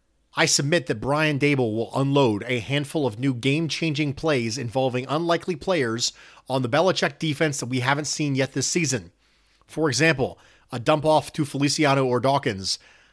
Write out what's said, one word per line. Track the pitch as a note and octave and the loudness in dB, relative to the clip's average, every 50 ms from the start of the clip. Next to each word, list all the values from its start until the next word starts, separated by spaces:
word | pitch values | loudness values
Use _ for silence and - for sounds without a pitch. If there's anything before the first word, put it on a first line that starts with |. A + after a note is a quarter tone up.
| _ _ _ _ _ _ - | _ _ _ _ _ _ 0
"I | D3+ E3 | 0 2
submit | D#3 - - C#3+ C#3+ F3 E3+ - | 2 2 0 2 2 0 0 0
that | - C3 G#2 | -2 -4 -2
Brian | A#2 B2+ D3 D3+ D#3 D3+ D3 B2+ | 0 0 2 2 2 2 2 2
Daboll | C#3+ D3 C#3+ B2+ B2 A2 G#2+ | 2 2 2 2 0 0 0
will | A2+ A2+ - - | -2 -4 -2 -2
unload | B2+ C#3 C#3 C#3 C#3+ C3+ A2+ G#2 G2+ A2 | -2 0 2 4 4 4 4 2 0 -2
a | B2 B2+ A#2 | -4 -4 -4
handful | F#2 B2 C#3 D3 C#3+ - - D#3+ C#3 | -2 -2 -4 -4 -4 -2 -2 -2 -2
of | A#2+ G#2 A2+ | -2 -2 -2
new | C3 C#3 B2+ | -2 -2 -2
game-changing | A#2+ A#2 C3+ C#3 D#3+ E3 C#3+ - - E3+ D#3+ C#3+ D3 D#3 C#3+ C3 | 0 0 0 0 0 0 -2 -4 -2 -2 -2 0 -2 -2 -4 -4
plays | - - D#3+ D3 B2 A#2 A2+ A2 | -2 -2 0 0 0 0 -2 -4
involving | C3+ A#2+ A2+ G2+ C3 C3 C3 A#2 B2+ B2 | -6 -8 -4 -2 0 0 0 0 -2 -4
unlikely | - C#3 D#3+ E3+ E3+ E3+ E3 - F#3 F3 | -2 -2 -2 0 0 0 0 0 -6 -6
players | C#3 - F#3+ F#3 D#3 B2+ A2+ A2+ A#2+ - - - - - - - - _ - | -6 -2 0 0 2 2 0 0 -2 -4 -4 -6 -8 -20 -20 -20 -20 _ -4
on | C3 C3+ | -2 -2
the | C3 A2+ | 0 2
Belichick | C#3 D3+ F3+ F#3 E3 - F#3+ E3 - - | 2 2 2 2 2 0 -2 -2 -2 -2
defense | E3 D#3 C#3 - E3 D3+ C#3 - | -4 -2 0 0 0 0 0 -4
that | C3+ | -6
we | A#2 C3 B2+ | -4 -4 -2
haven't | B2 C3+ C#3+ D3 D3 | 0 0 0 0 -2
seen | - - - D3+ C#3+ C3+ | -4 -4 -2 -2 0 0
yet | C3 C3+ C3 | 0 -2 -2
this | - C#3 B2 | -2 -4 -2
season. | - - F3+ D#3+ B2+ C3 G#2+ E2+ F2 _ _ _ _ _ _ _ _ _ _ _ | 0 0 0 0 0 -2 -4 -6 -10 _ _ _ _ _ _ _ _ _ _ _
For | - - D3+ D#3+ | -12 -4 -2 0
example, | D3+ A2+ A#2 D#3+ E3 D3+ C3 B2 F2+ - _ - _ _ _ _ - C3 | 0 2 2 2 2 4 2 0 -4 -4 _ -20 _ _ _ _ -10 -8
a | A#2+ | -2
dump | A2 D3+ D#3 D3+ C#3+ | 2 2 2 2 4
off | D#3 D#3 D3 C#3+ - - | 4 4 4 2 0 -4
to | - C#3+ | -4 -4
Feliciano | - - D#3 C#3+ D3 C#3+ D#3 D3+ C#3 C#3 C3+ C3+ | -2 0 0 0 0 2 2 4 4 4 4 4
or | B2+ B2 A#2+ | 2 2 2
Dawkins | A#2+ C3+ C#3 C3+ - B2+ G2+ F#2+ F#2+ - - - - - _ _ _ _ | 2 2 2 2 0 -2 -4 -4 -4 -6 -6 -6 -8 -20 _ _ _ _